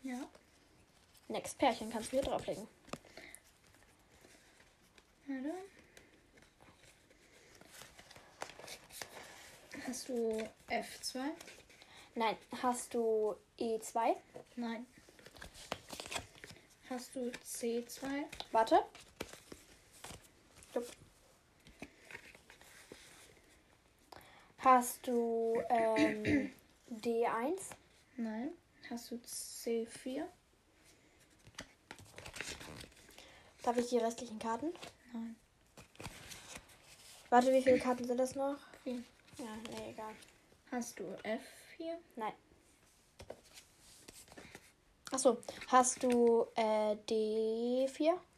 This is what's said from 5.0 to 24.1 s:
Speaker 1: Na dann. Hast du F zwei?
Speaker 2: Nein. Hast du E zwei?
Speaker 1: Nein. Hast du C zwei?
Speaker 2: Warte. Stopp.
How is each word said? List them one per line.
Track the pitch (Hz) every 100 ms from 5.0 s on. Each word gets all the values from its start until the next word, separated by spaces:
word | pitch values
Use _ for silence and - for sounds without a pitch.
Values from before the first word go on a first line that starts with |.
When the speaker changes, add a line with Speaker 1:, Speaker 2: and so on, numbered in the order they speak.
| _ _ -
Speaker 1:
Na | 269
dann. | 269 359 381 - - - - - - - - _ - - - - _ - - - - - - - - - - - - - - - - - - - - - - - - - - - 277
Hast | 240 -
du | 247 226 220 220 - -
F | 233 214 -
zwei? | - 254 269 330 - - - - - - - -
Speaker 2:
Nein. | 226 190 - 240
Hast | 254 247 -
du | 240 226 220 214 - - -
E | 233 220
zwei? | - 233 233 359 - - - -
Speaker 1:
Nein. | 233 226 247 - - - - - - - - - - - - - - - - - - - -
Hast | 254 247 269
du | 247 247
C | - - 233 233 240
zwei? | - 269 277 311 - -
Speaker 2:
Warte. | 226 226 349 415 - - - - - - - - - - - - - - - - - -
Stopp. | 247 240 - - - - - _ _ - - - - - - - - - - - - - - - - - - - - _ _ _ _ _